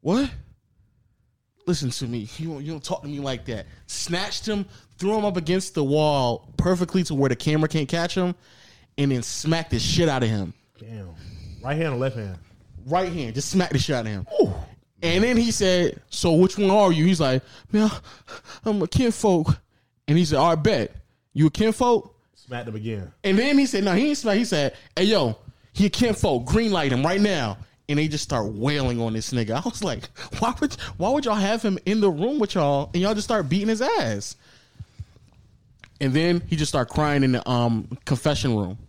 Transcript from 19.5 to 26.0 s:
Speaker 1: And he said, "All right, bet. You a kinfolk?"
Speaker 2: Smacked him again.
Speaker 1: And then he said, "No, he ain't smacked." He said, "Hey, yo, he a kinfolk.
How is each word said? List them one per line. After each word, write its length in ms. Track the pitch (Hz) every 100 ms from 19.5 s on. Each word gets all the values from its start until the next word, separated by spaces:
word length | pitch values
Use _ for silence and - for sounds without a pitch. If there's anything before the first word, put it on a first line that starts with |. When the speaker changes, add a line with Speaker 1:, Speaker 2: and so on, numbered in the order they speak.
| - _ _ _ _ -
Speaker 1:
And 100 | 156
he 60 |
said, 140 | 165 143
"All 100 | 165
right, 140 | 160
bet. 300 | 151 180 107 - - _ _
You 120 | - 156
a 40 |
kinfolk?" 680 | - 220 220 247 233 - _ _
Speaker 2:
Smacked 320 | _ - 120 117
him 60 |
again. 380 | 110 107 107 95 -
Speaker 1:
And 160 | 202 190
then 180 | 262 277
he 80 | 277
said, 180 | 196
"No, 100 | 202
he 140 | 180 294
ain't 100 | 294
smacked." 200 | 226 202
He 60 |
said, 300 | 233 165 143 - - -
"Hey, 80 |
yo, 320 | 185 208 127 110 - - _
he 140 | - 196
a 40 |
kinfolk. 560 | -